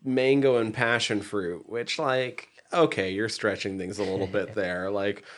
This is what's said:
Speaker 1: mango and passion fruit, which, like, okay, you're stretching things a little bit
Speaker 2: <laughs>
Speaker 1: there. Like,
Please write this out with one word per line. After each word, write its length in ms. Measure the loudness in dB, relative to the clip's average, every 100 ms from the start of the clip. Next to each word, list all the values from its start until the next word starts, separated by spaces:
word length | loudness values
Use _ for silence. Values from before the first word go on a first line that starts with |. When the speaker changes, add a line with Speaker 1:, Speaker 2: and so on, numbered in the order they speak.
Speaker 1:
mango 540 | -2 2 4 6 6 4
and 160 | 2
passion 480 | 0 2 2 2 -2
fruit, 480 | -2 -4 -4 -6 -8
which, 300 | -8 -6 -2
like, 500 | 0 0 -2 -6 -16 _ _
okay, 380 | 2 2 2 -2
you're 180 | -2 -4
stretching 480 | -2 -2 -2 -4 -6
things 200 | -6 -4
a 60 |
little 220 | -2 -2 -2
bit 280 | -2 -2
Speaker 2:
<laughs> 0 |
Speaker 1:
there. 360 | -4 -4 -2 -4
Like, 340 | -2 -2 -4 -10